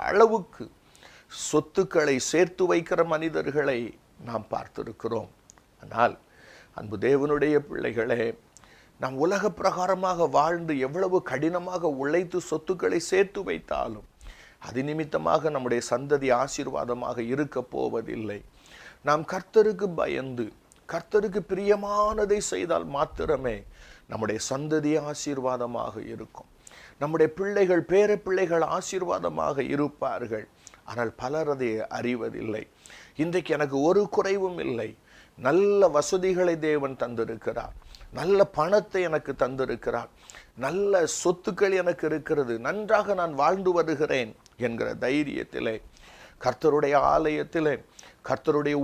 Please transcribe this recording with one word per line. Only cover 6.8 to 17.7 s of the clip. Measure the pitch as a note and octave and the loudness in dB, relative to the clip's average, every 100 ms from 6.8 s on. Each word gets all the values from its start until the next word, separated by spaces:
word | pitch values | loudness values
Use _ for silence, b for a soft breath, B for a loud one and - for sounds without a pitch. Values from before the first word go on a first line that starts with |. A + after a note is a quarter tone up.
| G#2+ G2+ | -10 -2
தேவனுடைய | A2+ C#3 C#3+ D3 C#3+ D3 | 2 4 2 2 4 2
பிள்ளைகளே, | C#3+ - B2 A#2+ A2+ A#2+ A#2 A2+ _ - b b b b | 2 -4 -4 -2 0 0 -2 -6 _ -20 b b b b
நாம் | C3 C3+ | -6 -2
உலக | D#3+ G3 G3+ | 0 0 -2
பிரகாரமாக | E3+ F#3 E3+ F3+ F#3 F#3 F3 D#3+ | 0 -2 0 0 0 0 0 2
வாழ்ந்து | C#3 D3+ F3 E3 D3 | 4 2 0 -2 -2
எவ்வளவு | B2+ D#3 F#3+ F3+ | -2 0 0 0
கடினமாக | - C3 D#3 F3 F3+ F3+ E3 C3+ | 0 -2 0 -2 -4 -4 -2 -2
உழைத்து | C#3 E3 F3+ F3+ | 0 0 0 -4
சொத்துக்களை | - - - F#3 F#3 F3+ | -4 -4 -4 -2 0 0
சேர்த்து | - F#3 G3 G#3 | 0 2 2 -2
வைத்தாலும் | F#3+ E2 - C#2+ A#2+ G#2+ - _ B B B B | -6 -6 -4 -4 -4 -8 -16 _ B B B B
அது | - A#2 | -10 -6
நிமித்தமாக | C#3 D#3 D3+ D#3 D#3+ D#3 D3+ | -4 -4 -2 -2 2 2 2
நம்முடைய | D3 B2+ A#2+ | -2 -2 -2
சந்ததி | - A#2+ C#3 C#3+ C3+ | 0 -2 0 0 2
ஆசீர்வாதமாக | B2 C#3 - C#3 C3 G2+ A#2+ B2 A#2+ A#2 | 2 0 -4 -6 -4 -4 -4 -6 -6 -4
இருக்க | C3+ D3 C3 | -2 -2 -4
போவதில்லை. | B2 | -6